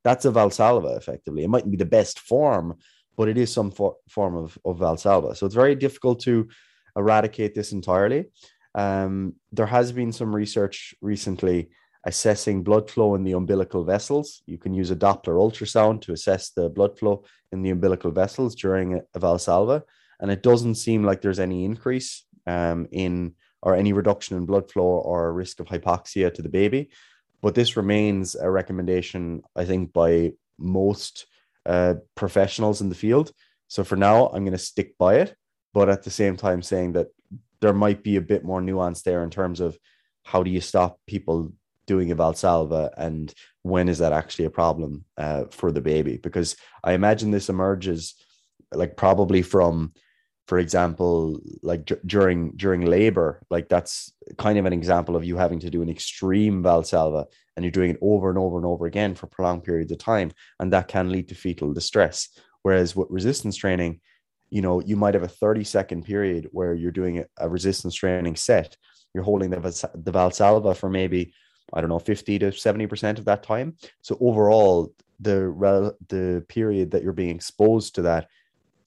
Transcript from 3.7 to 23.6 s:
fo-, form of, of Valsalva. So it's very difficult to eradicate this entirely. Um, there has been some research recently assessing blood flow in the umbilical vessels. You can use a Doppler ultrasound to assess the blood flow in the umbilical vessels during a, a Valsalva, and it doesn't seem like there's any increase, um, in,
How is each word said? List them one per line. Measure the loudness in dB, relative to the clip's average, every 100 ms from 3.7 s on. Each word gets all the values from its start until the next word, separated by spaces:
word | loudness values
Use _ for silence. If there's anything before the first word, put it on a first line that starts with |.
fo-, | 0 -2 -2 _
form | -4 -2 -2
of, | -8 -8
of | -6 -2
Valsalva. | -2 0 4 4 2 -2
So | -2
it's |
very | 2 4
difficult | 2 -2 -2 -2 0
to | 2 0 0 -8 _ _ _ -2
eradicate | 2 4 2 -2 -4
this | -4 -6
entirely. | -6 0 2 2 0 -4 _ -20 _ _ -4
Um, | -2 0 -2 -4 -6 -10 _
there | -4 0
has | 2 2
been | -2 -6
some | -4 -4 -2
research | -2 -2 -2 -4 -16 -10
recently | -6 -4 -4 -2 0 0 -2 _ _ _
assessing | -8 -2 2 2 0 -2
blood | 2 2 2
flow | 2 2 2
in |
the | 0
umbilical | -2 0 0 0 -2
vessels. | 0 -2 0 -4 -4 -12 -16
You | -12
can | -6
use | -4 -2
a | 0
Doppler | 2 2 0
ultrasound | 2 2 0 -2 2 4 2
to | -4
assess | -6 -2 -2 -2
the | -4 -2
blood | 0 0 0
flow | -2 -2 _ _ _
in | -6
the | -2
umbilical | 0 0 0 -2
vessels | 0 -2 -2 -4
during | -4 -2 -2 -2
a, | -6 -8
a | -4
Valsalva, | 0 0 2 2 2 0 -4 _ _ _
and | -6
it | 0
doesn't | 4 4 4 -2
seem | 0 2
like | 2 0
there's | 0 -2
any | -2 -2
increase, | -4 -4 -4 -4 -6 -14 _ _ -6
um, | -2 -2 -2 -6
in, | -4 -4 -4 -6 -10 _ _